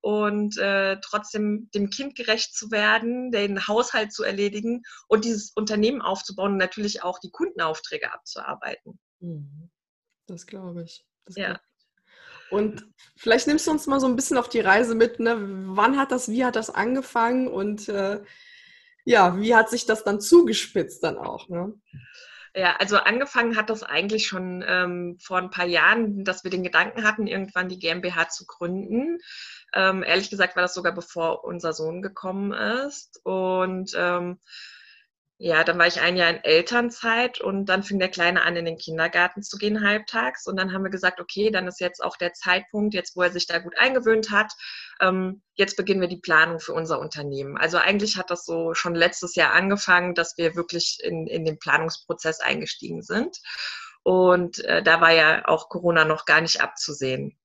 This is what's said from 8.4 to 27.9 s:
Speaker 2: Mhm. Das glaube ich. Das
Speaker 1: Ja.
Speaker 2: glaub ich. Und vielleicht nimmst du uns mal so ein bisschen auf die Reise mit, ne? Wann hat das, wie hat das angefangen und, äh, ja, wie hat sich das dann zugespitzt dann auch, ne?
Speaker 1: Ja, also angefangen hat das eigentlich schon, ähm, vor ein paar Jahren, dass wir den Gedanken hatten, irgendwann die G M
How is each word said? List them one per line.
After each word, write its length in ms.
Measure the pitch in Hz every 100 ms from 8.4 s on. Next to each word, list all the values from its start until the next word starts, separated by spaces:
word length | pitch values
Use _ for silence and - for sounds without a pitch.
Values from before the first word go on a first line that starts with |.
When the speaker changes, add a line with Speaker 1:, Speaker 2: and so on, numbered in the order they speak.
| - - - - - - _ _
Speaker 2:
Mhm. 500 | 175 156 143 147 170 _ _ _ _ _ -
Das 180 | 175 -
glaube 380 | 196 185 170
ich. 220 | 165 - _ _ -
Das 100 | 185
Speaker 1:
Ja. 80 | 196
Speaker 2:
glaub 140 | -
ich. 920 | _ _ _ _ _ _ - - -
Und 340 | 196 214 - - _ _ _
vielleicht 300 | 226 226 294
nimmst 180 | 302 330
du 60 |
uns 160 | 311 294
mal 120 | 277
so 60 | 262
ein 100 | 240
bisschen 220 | - 254
auf 120 | 240
die 100 | 233
Reise 340 | 190 202 240
mit, 260 | 226 226 -
ne? 180 | 226 233
Wann 580 | 196 190 190 190 220 277
hat 140 | 269
das, 180 | 254 233
wie 160 | 226 254
hat 100 | 240
das 140 | 214
angefangen 800 | - 214 262 262 240 226 254 254
und, 420 | 190 208 208 -
äh, 320 | 202 196 202 202 - - - - - _ _ -
ja, 320 | 233 180 180
wie 160 | 220 233
hat 140 | 226
sich 160 | 233 -
das 180 | 220
dann 160 | - 202
zugespitzt 840 | - 349 269 220 - 190 - -
dann 140 | 165 -
auch, 300 | - - -
ne? 240 | 175 190 208 _ 143 - - - - - 190
Speaker 1:
Ja, 200 | 180 -
also 200 | 202 202
angefangen 580 | - 233 277 262 233 220
hat 140 | 214
das 140 | 214
eigentlich 440 | - 147 196 214 -
schon, 360 | 185 185 180 -
ähm, 500 | 180 180 175 175 175
vor 160 | - 185
ein 120 | 185
paar 160 | 180 175
Jahren, 560 | 170 165 226 220 202
dass 200 | 196 180
wir 80 | 185
den 120 | 180
Gedanken 400 | 180 160 196 -
hatten, 240 | 214 214 202
irgendwann 420 | 196 190 180 185
die 100 | 180
G 80 |
M 140 | 165